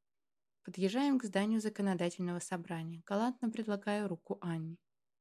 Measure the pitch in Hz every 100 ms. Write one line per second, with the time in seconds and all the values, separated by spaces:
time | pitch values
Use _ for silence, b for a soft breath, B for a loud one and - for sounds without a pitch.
0 | _ _ _ _ _ _ - 185 185 233
1 | 285 262 214 196 208 220 214 214 202 175
2 | 175 - 175 175 - 175 170 170 160 165
3 | - 202 240 247 226 226 220 202 202 208
4 | 202 170 - 196 180 165 160 170 _ _
5 | _ _